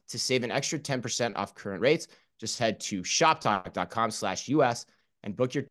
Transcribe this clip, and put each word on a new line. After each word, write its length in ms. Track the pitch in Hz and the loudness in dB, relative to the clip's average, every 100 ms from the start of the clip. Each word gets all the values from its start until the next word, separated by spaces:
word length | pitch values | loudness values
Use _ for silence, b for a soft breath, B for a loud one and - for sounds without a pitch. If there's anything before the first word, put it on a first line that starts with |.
| - | -10
to 100 | 117 | -4
save 240 | - 127 | 0 2
an 80 | 117 | 2
extra 280 | 131 - 156 | 0 0 -2
ten 220 | - 131 | -2 -4
percent 360 | 113 - 120 98 | -2 -2 -2 -2
off 180 | 98 | -6
current 260 | - 101 95 | -6 -8 0
rates. 260 | 123 165 - b b _ | 2 2 0 b b _
Just 200 | 113 - | -6 0
head 220 | - - | 0 0
to 200 | - 98 | -4 -4
shoptalk 720 | - - 160 156 113 98 - | 0 4 4 4 2 0 -2
dot 160 | 98 90 | -4 -2
com 220 | 113 113 | 0 -2
slash 360 | - 101 92 - | 0 -4 -4 0
U 140 | 147 | 4
S 220 | 127 120 - _ _ _ | 4 2 -8 _ _ _
and 120 | 104 | -8
book 200 | 98 127 | -2 -2
your 100 | 143 135 | -2 -6